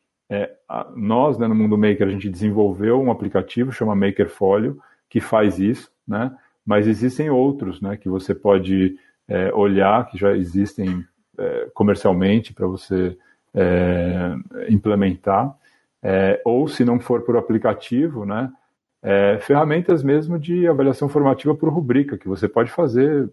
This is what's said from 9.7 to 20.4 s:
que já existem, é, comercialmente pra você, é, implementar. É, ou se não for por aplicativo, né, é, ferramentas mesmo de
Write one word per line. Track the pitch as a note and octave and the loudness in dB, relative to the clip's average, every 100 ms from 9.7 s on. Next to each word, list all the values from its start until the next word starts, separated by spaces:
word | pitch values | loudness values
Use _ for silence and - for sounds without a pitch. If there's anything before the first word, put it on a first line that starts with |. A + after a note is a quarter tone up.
| G2 G2 A2+ A#2+ | 4 4 2 0
que | F2+ | 0
já | G2+ G2+ | 0 2
existem, | F2+ F2+ G#2 - F#2+ F2+ F2 _ _ - | 0 -2 -2 -2 -4 -6 -8 _ _ -8
é, | - A#1+ A#1 | -6 -6 -6
comercialmente | - G#2 G2 G#2 F2+ F#2+ A2 - | 0 2 2 2 2 2 0 -2
pra | - F#2+ | -6 -6
você, | F#2+ - F#2+ F2+ F2+ _ _ _ | -6 -4 -2 -2 -6 _ _ _
é, | - F2+ F2+ F2+ F2+ F2 F2+ F2 C#2 - - - | -2 2 2 0 0 -2 -2 -4 -6 -10 -10 0
implementar. | G#2 G#2+ G2+ G2 F#2+ - G2 C3+ - _ _ _ _ | 0 2 0 0 -2 0 0 0 -6 _ _ _ _
É, | G2+ F#2+ F#2+ G2 | -2 0 2 0
ou | A#2+ A#2+ D#3 | 0 0 0
se | - | 0
não | A#2+ A#2+ | 0 0
for | - A#2+ | 0 -2
por | A#2 A#2 | 0 0
aplicativo, | - G#2+ B2 B2 - A#2+ E3 C3 | 0 0 0 -4 -4 -2 -2 -4
né, | G2+ G#2+ C3 - _ _ _ _ | -6 -6 -6 -10 _ _ _ _
é, | G#2 G2+ G2+ G#2 | 0 4 4 2
ferramentas | - C#3+ D#3 D#3+ F3+ E3+ | 2 2 2 0 2 2
mesmo | C3+ D3 D#3 | 2 0 0
de | E3+ | -4